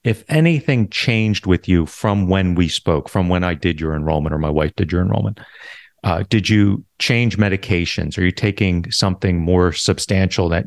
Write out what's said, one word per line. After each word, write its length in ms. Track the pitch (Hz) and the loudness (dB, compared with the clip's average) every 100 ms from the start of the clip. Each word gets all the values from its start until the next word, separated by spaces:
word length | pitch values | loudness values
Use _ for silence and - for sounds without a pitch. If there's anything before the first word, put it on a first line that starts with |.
"If 200 | 117 110 - | -4 -4 -2
anything 600 | 156 165 151 - 123 98 | 2 2 2 0 0 0
changed 580 | - - 113 110 101 92 | -2 0 2 2 0 0
with 220 | 87 - | 0 2
you 180 | 87 80 | 0 0
from 420 | - 107 101 90 | -2 -2 0 2
when 260 | 95 92 | 2 2
we 140 | 87 85 | 2 0
spoke, 400 | - - 78 - | 0 0 -2 0
from 200 | 101 90 | -2 0
when 160 | 90 | 0
I 100 | 90 | 0
did 260 | 85 90 78 | -2 -2 -2
your 140 | 80 | -4
enrollment 400 | 76 76 78 76 | -2 -2 -2 -2
or 40 | 78 | -2
my 120 | 76 | 0
wife 240 | 76 80 - | 0 -2 -2
did 160 | 82 | -2
your 100 | 90 | 0
enrollment, 380 | 92 - 107 104 - - - - - _ | 0 0 -2 -6 -16 -20 -20 -20 -20 _
uh, 200 | 95 85 101 | -4 -2 0
did 200 | 110 92 | 0 2
you 360 | 107 101 101 - - | 4 4 0 -6 -8
change 380 | - 117 120 98 | -2 0 0 0
medications? 800 | 101 95 - 87 85 - 76 - | 0 0 -2 -2 -2 -4 -6 0
Are 80 | |
you 80 | 92 | -2
taking 580 | - 104 - 95 87 87 | 0 -4 0 0 0 -2
something 500 | - 98 92 98 87 | -2 -2 0 -2 0
more 320 | 82 90 90 | 2 2 2
substantial 760 | - - 90 - 95 95 - 85 | 0 -2 -2 0 0 0 0 0
that, 160 | 85 | 0